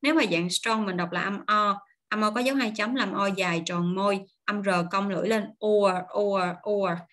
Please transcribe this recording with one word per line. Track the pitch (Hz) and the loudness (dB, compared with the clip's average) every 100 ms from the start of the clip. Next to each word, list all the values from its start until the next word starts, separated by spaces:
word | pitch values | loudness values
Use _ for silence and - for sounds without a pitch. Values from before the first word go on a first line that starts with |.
Nếu | 277 | 4
mà | 320 233 | 2 4
dạng | 170 175 | 2 0
strong | - - 220 208 | -2 -2 0 0
mình | 180 | -2
đọc | 175 | -2
là | 175 | -2
âm | 180 202 - | -4 -4 0
O, | 214 208 202 - _ _ | 2 2 0 -6 _ _
âm | 214 | -2
O | 214 | 0
có | 220 | 0
dấu | 254 277 | 0 0
hai | 240 214 | 0 -2
chấm | 214 | -2
làm | 262 208 | 0 -2
O | 196 202 | 0 -2
dài | 190 185 170 165 | 0 0 0 -2
tròn | 175 175 | -2 0
môi, | 185 202 196 196 _ | 0 0 0 -4 _
âm | - 208 | -6 -2
R | 196 180 175 | 0 0 2
cong | 196 202 | -2 0
lưỡi | 185 202 | -2 0
lên, | 220 196 - 214 | 0 -2 -4 2
or, | 208 202 180 180 - | 4 4 2 -4 -2
or, | 202 196 180 175 - | 0 2 0 -4 -4
or. | 208 190 170 175 | 0 0 -2 -6